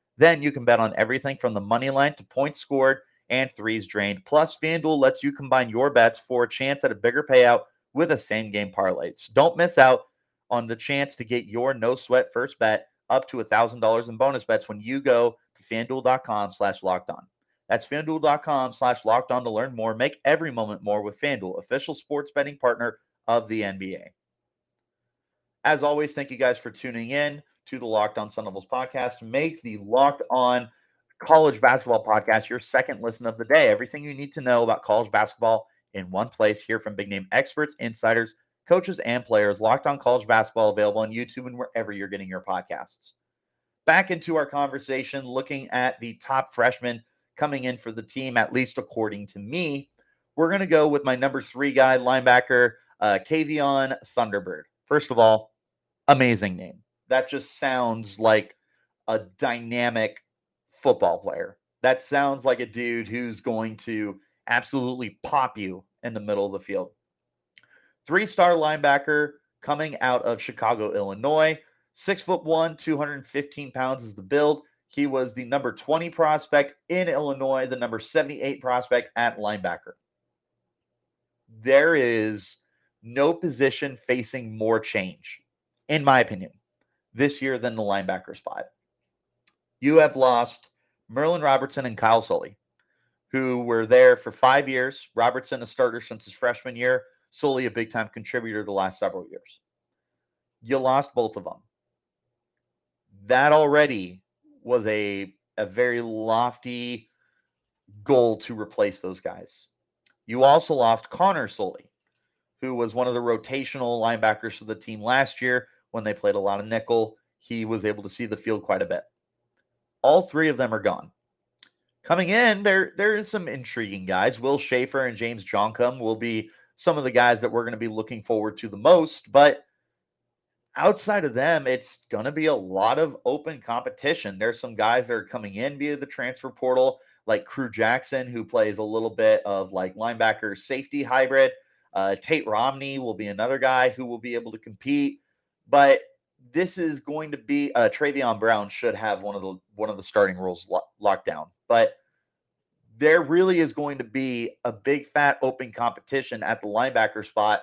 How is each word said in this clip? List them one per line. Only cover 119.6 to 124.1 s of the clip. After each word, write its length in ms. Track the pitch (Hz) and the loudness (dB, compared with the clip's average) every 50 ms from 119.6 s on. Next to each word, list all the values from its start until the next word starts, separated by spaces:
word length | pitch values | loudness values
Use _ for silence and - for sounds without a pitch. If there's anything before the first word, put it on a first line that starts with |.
| _ _ _ _ _ _ _ - | _ _ _ _ _ _ _ 0
All 220 | - 135 156 185 180 | 2 4 4 4 2
three 260 | - - 156 160 156 | 0 -2 0 0 0
of 80 | 131 | 0
them 160 | 120 127 110 113 | 0 -2 -2 -2
are 80 | 107 | -2
gone. 300 | 101 101 87 - - - _ _ _ _ _ _ _ _ _ _ - _ _ _ _ _ _ _ _ | -2 -2 -2 -4 -10 -20 _ _ _ _ _ _ _ _ _ _ -20 _ _ _ _ _ _ _ _
Coming 260 | - 170 185 180 170 | 0 0 0 0 0
in, 340 | 202 233 247 226 208 196 208 | 2 2 4 2 2 2 2
there, 300 | 208 190 190 185 - - | 2 2 2 2 0 -4
there 180 | 175 202 214 214 | -2 0 0 0
is 140 | 208 208 - | -2 -4 -6
some 180 | - 196 170 | -8 -8 -8
intriguing 580 | 139 117 131 120 - - 120 110 98 101 95 92 | -8 -10 -12 -12 -10 -8 -8 -6 -6 -8 -10 -6
guys. 340 | 95 | -2